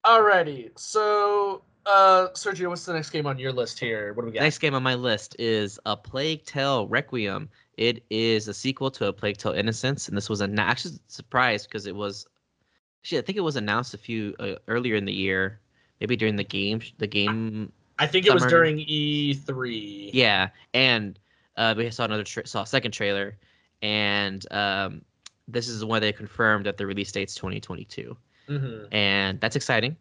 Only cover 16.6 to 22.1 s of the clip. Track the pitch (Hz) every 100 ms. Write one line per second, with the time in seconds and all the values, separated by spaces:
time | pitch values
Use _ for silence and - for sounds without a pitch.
16.6 | 101 110 - - 104 104 101 110 113 107
17.6 | 107 _ _ - 147 180 185 - - 165
18.6 | 160 151 151 151 147 147 147 139 139 131
19.6 | 127 113 104 101 101 127 117 98 95 _
20.6 | _ 123 131 117 101 92 _ _ _ -
21.6 | 113 110 117 113 113